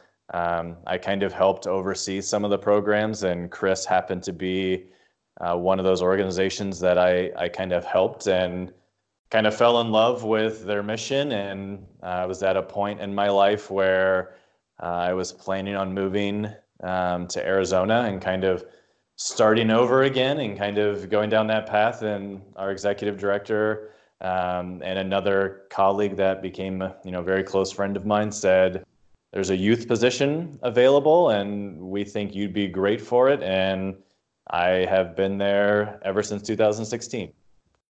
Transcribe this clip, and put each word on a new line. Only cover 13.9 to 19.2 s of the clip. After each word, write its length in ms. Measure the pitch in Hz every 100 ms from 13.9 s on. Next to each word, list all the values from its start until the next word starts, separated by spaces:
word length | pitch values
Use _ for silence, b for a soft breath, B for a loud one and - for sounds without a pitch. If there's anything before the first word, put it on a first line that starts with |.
| 92 95 92 90 B B B _ -
uh, 40 | 87
I 260 | 87 90
was 200 | 92 90
planning 440 | - - 95 98 98
on 160 | 95
moving, 560 | 95 95 101 101 104 110 107 _ _
um, 440 | 90 92 90 87 87
to 160 | -
Arizona 580 | - 98 90 92 98 117
and 200 | 113 95
kind 220 | 95 95
of 200 | 95 87 b b b b _
starting 540 | -